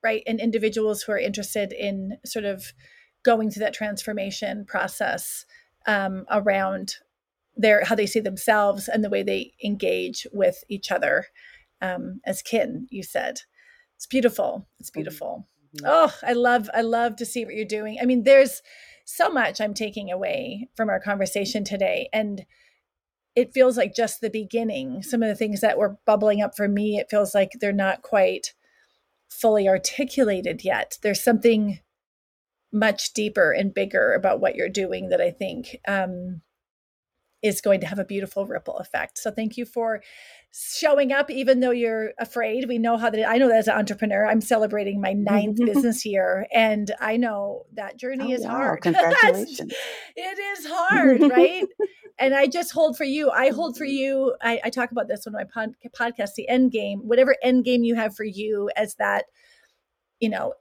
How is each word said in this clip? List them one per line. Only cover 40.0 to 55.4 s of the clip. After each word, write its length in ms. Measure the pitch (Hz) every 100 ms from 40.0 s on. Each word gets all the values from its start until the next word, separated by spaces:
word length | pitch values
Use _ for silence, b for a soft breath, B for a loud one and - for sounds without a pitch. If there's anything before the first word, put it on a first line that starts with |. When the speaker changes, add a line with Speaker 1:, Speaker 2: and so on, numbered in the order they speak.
| b b b b b
Speaker 1:
showing 600 | - - - 302 285 277
up, 180 | 277 285
even 300 | 233 254 254
though 100 | 254
you're 420 | 240 233 220 220 -
afraid. 480 | 233 240 220 226 262
We 120 | 240
know 180 | 233 233
how 140 | 233
to, 120 | 214
I 140 | 220 233
know 100 | 262
that 80 | 226
as 80 | 208
an 100 | 214
entrepreneur, 480 | 226 202 214 196 214
I'm 160 | 220
celebrating 580 | 214 226 214 208 202 202
my 140 | 190
ninth 460 | 202 202 208 214 214
Speaker 2:
<laughs> 60 | 240
Speaker 1:
business 380 | 202 240 233
year, 440 | 214 196 185 185 202
and 400 | 233 220 214 208 -
I 160 | 214 226
know 480 | 240 202 202 202 -
that 220 | 214 202 -
journey 340 | 254 262 254
Speaker 2:
Oh, 20 | 254
Speaker 1:
is 60 |
Speaker 2:
wow. 60 | -
Speaker 1:
hard. 320 | 247 269 -
<laughs> 0 |
Speaker 2:
Congratulations. 920 | 170 339 165 523 440 202 247 277 - B B B B -
Speaker 1:
It 240 | 370 392
is 260 | 403 392 294
hard, 540 | 349 359 403 285 254 294
right? 320 | 254 349 370 370
Speaker 2:
<laughs> 40 | - 415 B B -
Speaker 1:
And 140 | 269
I 140 | 277 277
just 240 | 349 339
hold 260 | 339 311 -
for 60 |
you. 260 | 285 285 294
I 220 | - 285
hold 260 | 254 330 240
for 80 | 285
Speaker 2:
Mm-hmm. 80 |
Speaker 1:
you. 420 | 277 269 269 269 247
I, 180 | 226 233 226
I 40 |
talk 200 | 254 247
about 160 | 240 240
this 200 | 208 -
on 60 |
my 100 | 208